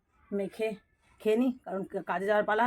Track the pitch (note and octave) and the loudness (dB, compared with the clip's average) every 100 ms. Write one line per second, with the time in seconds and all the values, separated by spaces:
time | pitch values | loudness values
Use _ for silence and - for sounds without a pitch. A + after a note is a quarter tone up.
0 | _ _ - G3+ F#3+ - A3 G3+ _ _ | _ _ -8 -6 -6 -4 -6 -6 _ _
1 | _ _ G#3+ A3 B3+ B3+ - F#3+ - G3 | _ _ 0 2 2 -2 -6 -8 -6 -8
2 | G3+ F3+ G3 G#3 G#3 G#3+ | -4 -2 0 2 2 2